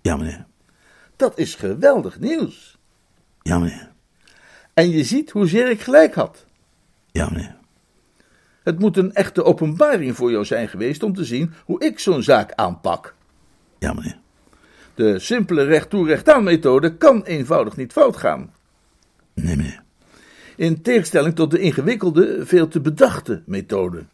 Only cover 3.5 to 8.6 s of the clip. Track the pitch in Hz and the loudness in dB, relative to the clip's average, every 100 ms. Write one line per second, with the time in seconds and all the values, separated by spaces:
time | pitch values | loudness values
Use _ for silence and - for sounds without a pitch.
3.5 | 87 85 - - _ _ _ _ _ _ | -2 -2 -6 -20 _ _ _ _ _ _
4.5 | - _ - 175 156 127 269 302 208 180 | -20 _ 2 2 2 0 -2 -2 -2 0
5.5 | 208 247 220 - 285 320 - 117 - _ | 2 0 -2 4 4 4 0 -6 -8 _
6.5 | _ _ _ _ _ _ 80 - 82 - | _ _ _ _ _ _ -6 -4 -6 -12
7.5 | - _ _ _ _ _ _ _ _ _ | -18 _ _ _ _ _ _ _ _ _
8.5 | _ | _